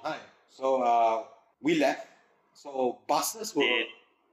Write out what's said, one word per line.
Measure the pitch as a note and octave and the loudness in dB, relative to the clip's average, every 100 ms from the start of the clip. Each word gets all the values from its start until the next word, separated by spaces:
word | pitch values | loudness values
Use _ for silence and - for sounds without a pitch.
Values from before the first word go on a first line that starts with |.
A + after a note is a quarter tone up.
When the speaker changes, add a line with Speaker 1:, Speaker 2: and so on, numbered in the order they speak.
Speaker 1:
time. | D3+ D3 - _ _ | -8 -10 -12 _ _
So, | - C3+ C3 | -4 0 2
uh, | A#2+ A#2 A2+ A2+ - - _ _ | 2 4 4 2 -4 -16 _ _
we | C3+ E3 | -2 2
left. | C#3+ - - _ _ _ _ | 2 0 -10 _ _ _ _
So | - D3 C3+ B2 A2+ - | -20 -10 -2 -2 -2 -2
buses | D3+ D#3 A3+ G#3+ - | 0 -2 -6 -6 0
were | |
Speaker 2:
Did, | A#2 A2+ - - _ _ _ | 0 0 -4 -10 _ _ _